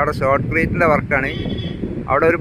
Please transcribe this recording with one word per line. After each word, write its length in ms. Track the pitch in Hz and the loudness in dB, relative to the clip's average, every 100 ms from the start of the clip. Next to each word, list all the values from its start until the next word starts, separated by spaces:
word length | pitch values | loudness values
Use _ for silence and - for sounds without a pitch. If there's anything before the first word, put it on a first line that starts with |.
അവിടെ 120 | 147 147 | 2 0
ഷോർട്ട് 260 | 135 139 - | 2 2 0
ക്രീറ്റിൻ്റെ 340 | 160 160 - 170 | 0 0 2 2
വർക്കാണ്. 380 | 143 - 143 135 165 - - - - - - - | 2 0 -2 -2 -4 -6 -6 -6 -6 -8 -6 -2
അവിടെ 160 | 139 165 | 2 2
ഒരു 60 | 165 | 4